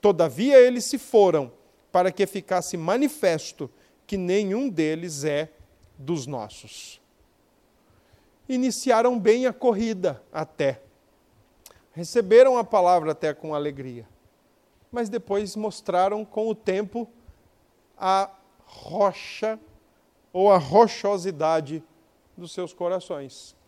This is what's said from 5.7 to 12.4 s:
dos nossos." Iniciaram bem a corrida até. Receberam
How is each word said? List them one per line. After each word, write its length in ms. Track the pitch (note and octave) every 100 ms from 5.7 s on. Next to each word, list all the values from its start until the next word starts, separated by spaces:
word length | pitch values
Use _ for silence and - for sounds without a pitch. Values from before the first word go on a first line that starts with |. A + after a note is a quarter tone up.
| _ _ _
dos 280 | C3+ E3 B2
nossos." 720 | C3+ G#2 - A2+ - - - _ _ _ _ _ _ _ _ _ _ _ _ _ _ _
Iniciaram 680 | B3+ C4 - - A3+ A#3+ B3
bem 280 | F#3+ A3+ B3+
a 60 |
corrida 680 | G#3+ B3+ G3+ A3+ G#3 F3+ C3+ _
até. 500 | - D#3 _ C#3+ C3 _ _ _ _ _ _ _ _ - _ _
Receberam 640 | - E3+ A#3+ F#3+ A3